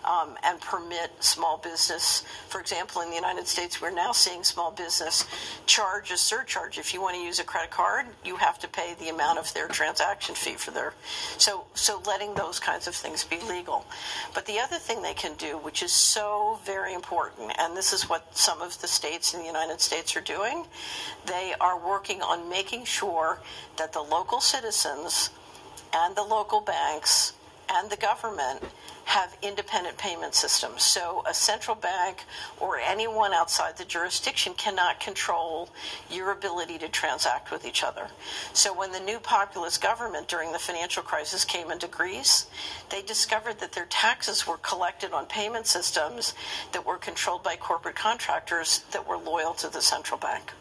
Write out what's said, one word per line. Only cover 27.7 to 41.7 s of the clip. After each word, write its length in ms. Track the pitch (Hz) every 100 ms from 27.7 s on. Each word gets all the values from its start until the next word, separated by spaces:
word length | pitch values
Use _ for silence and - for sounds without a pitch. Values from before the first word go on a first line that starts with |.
and 160 | 156 202
the 60 | 202
government 680 | 208 220 226 196 135 131 - - - - -
have 300 | 202 180 -
independent 560 | 202 202 202 214 180 -
payment 380 | 202 165 160 -
systems. 480 | 147 - 127 -
So 400 | - 196 175 180 -
a 80 |
central 420 | 175 - 220 - 220
bank 480 | 185 185 180 185 - - - -
or 180 | 185 156
anyone 560 | 127 202 226 220 208
outside 440 | 180 165 - 147 127
the 80 | 180
jurisdiction 680 | 170 175 - - 262 -
cannot 460 | 180 220 190 180 -
control 680 | - 196 - 170 165 160 175 - - - -
your 220 | 170 190
ability 460 | 196 196 175 165 165
to 100 | 160
transact 600 | - 156 160 160 127 -
with 160 | 156 -
each 180 | -
other. 240 | - - 208 - - - -
So 200 | - 202
when 180 | 185 190
the 80 | 185
new 200 | 190 226
populist 640 | - 226 202 190 170 -
government 460 | 196 233 233 165 170
during 240 | 175 160
the 80 | 165
financial 440 | - 175 170 -
crisis 400 | 180 156 151 -
came 280 | - 180 165